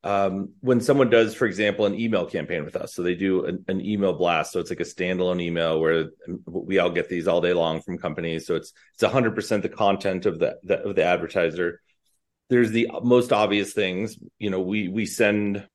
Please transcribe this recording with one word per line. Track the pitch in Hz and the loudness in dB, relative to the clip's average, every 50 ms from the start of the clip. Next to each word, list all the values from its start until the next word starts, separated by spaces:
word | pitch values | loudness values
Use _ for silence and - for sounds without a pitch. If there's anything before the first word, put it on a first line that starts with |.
um, | - 92 101 98 98 95 92 98 98 - - _ | -2 0 0 2 0 0 -2 -4 -6 -8 -12 _
when | - 127 127 120 | 0 2 2 2
someone | 120 131 143 143 131 117 | 4 2 4 4 6 6
does, | 117 113 113 107 - | 6 6 6 4 2
for | - 127 | -2 -2
example, | 110 90 95 107 104 101 101 107 | -2 0 0 0 0 2 2 0
an | 101 101 | 0 0
email | 104 117 113 110 95 87 | -2 -2 0 0 -2 -2
campaign | - - 90 73 73 87 82 73 | -2 -4 -6 -4 -4 -6 -6 -6
with | - - | -6 -8
us, | - - - - | -8 -8 -8 -8
so | - | -4
they | 87 90 90 | -2 -2 -2
do | 85 98 98 92 92 71 | 0 0 0 0 0 0
an, | - 87 - - - | -2 -6 -6 -6 -6
an | 95 95 | -6 -4
email | - 104 107 101 98 95 87 | -2 -2 -2 0 0 0 0
blast. | 78 90 87 85 80 78 - | 0 0 2 2 0 -2 -2
So | - 90 | -4 -6
it's | 82 - | -4 -4
like | 90 - | -6 -6
a | 85 | -6
standalone | - - - 90 90 92 90 90 90 90 90 | -8 -4 -4 -2 -2 0 0 0 0 0 -2
email | 87 85 85 85 82 82 82 80 | -2 -2 -2 0 0 0 0 2
where | 80 80 82 82 80 80 - _ - - 87 - - | 2 2 2 2 0 -4 -8 _ -12 -12 -12 -12 -12
we | - 85 90 - 90 95 95 | -10 -10 -8 -6 0 2 2
all | 87 87 | 2 2
get | 85 87 78 - | 0 -2 -4 -4
these | 92 87 82 92 | -4 -2 0 2
all | 85 87 | 2 2
day | 85 87 | 2 2
long | 90 87 82 80 80 80 | 2 2 0 0 -2 -4
from | - - 87 87 | -6 -8 -10 -6
companies. | - 87 78 85 82 82 82 80 - | -6 -6 -6 -4 -6 -6 -6 -6 -4
So | - 85 | -4 -4
it's, | 80 - - _ _ _ _ _ | -4 -4 -8 _ _ _ _ _
it's | - | 0
a | 113 107 | 0 2
hundred | - 135 120 113 - | 4 2 2 2 0
percent | 113 98 - 110 104 | -2 -2 0 -2 -2
the | 95 - | -2 -4
content | - - 110 98 101 98 - 98 92 90 90 | -2 2 2 2 2 2 0 -2 -2 0 0
of | 107 85 82 | -2 0 2
the, | 85 - - - | -2 -2 -2 -6
the, | - 90 95 - | -2 -2 -2 -2
of | - 101 95 | -2 -2 0
the | - 80 | 2 2
advertiser. | 87 90 85 85 80 - 98 85 82 80 87 87 85 85 - _ _ _ _ _ _ _ _ _ _ _ _ _ _ | 4 2 0 0 -2 0 0 0 0 0 -2 -4 -4 -4 -8 _ _ _ _ _ _ _ _ _ _ _ _ _ _
There's | 127 123 120 113 | 4 4 4 4
the | 110 117 117 - - - | 2 0 0 0 -4 -4
most | - 120 123 123 120 - | 4 6 6 6 6 4
obvious | 127 104 107 98 101 104 98 101 - | 4 4 4 4 2 0 0 0 -2
things. | 107 101 92 90 92 107 107 - - - - _ _ | -2 0 0 0 -2 -4 -6 -8 -14 -20 -20 _ _
You | 107 104 | -4 -2
know, | 95 92 | -2 -2
we, | 92 92 101 107 101 87 | -2 -2 -2 -2 -2 -2
we | 95 110 107 | -2 -4 -4
send | - - - 117 104 104 104 104 101 101 101 98 _ | -4 0 2 2 4 4 2 0 -2 -4 -6 -8 _